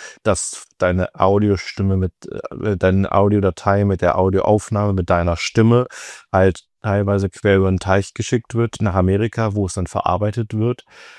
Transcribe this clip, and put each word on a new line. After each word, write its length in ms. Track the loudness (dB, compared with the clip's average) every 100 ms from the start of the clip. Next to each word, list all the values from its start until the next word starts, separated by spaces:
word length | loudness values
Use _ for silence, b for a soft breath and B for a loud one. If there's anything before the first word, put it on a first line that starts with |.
| B B
Dass 440 | -2 -2 -2 -12 -16 -4
deine 380 | 0 0 -2 0
Audiostimme 800 | 2 2 2 0 -4 -4 -2 0
mit, 180 | -2 -6 -16 -14 -14 -8
äh, 140 | -4 0
deine 380 | 2 2 2
Audiodatei 720 | 2 2 4 0 0 0 2 2
mit 160 | 2
der 160 | 0 2
Audioaufnahme 760 | 2 2 2 0 0 -2 0
mit 180 | -2 0
deiner 280 | 0 0 -2
Stimme 500 | -2 2 4 4 0 B B B B
halt 340 | 2 2 2 _ _
teilweise 480 | -4 -2 0 0 -2
quer 280 | -2 2 2
über 120 | 2
den 100 | 0
Teich 340 | 0 0 0
geschickt 400 | -8 -4 -4 -4
wird 240 | -4 -4 -2
nach 140 | -2
Amerika, 640 | 0 2 2 -2 -2 -4 -2
wo 100 | -4
es 80 |
dann 140 | -4 -6
verarbeitet 680 | -4 -2 -2 -2 -4 -6
wird, 320 | -4 -4 -4 -12 B B